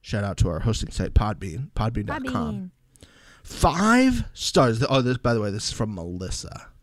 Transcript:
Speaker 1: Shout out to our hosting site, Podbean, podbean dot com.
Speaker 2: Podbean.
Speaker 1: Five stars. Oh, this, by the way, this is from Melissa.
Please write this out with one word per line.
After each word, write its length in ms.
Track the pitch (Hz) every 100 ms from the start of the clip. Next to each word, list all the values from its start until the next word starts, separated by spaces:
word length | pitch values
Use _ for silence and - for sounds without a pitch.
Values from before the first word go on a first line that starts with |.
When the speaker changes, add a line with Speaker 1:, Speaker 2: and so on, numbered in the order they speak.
Speaker 1:
Shout 220 | - 104
out 140 | 101 87
to 120 | 90
our 100 | 80
hosting 280 | 117 107 -
site, 240 | - 87
Podbean, 560 | - 107 107 95 87 147 -
podbean 320 | 110 120 104
dot 180 | 302 262
com. 300 | 240 - 202
Speaker 2:
Podbean. 500 | 185 _ _ _ - _ - -
Speaker 1:
Five 800 | - - 175 160 214 240 262 240 -
stars. 500 | - - 175 127 113 139
Oh, 120 | 135
this, 160 | 123 127
by 160 | 123
the 80 | 117
way, 100 | 104
this 140 | 101 -
is 40 |
from 220 | - 110
Melissa. 720 | 95 85 90 92 - - - - -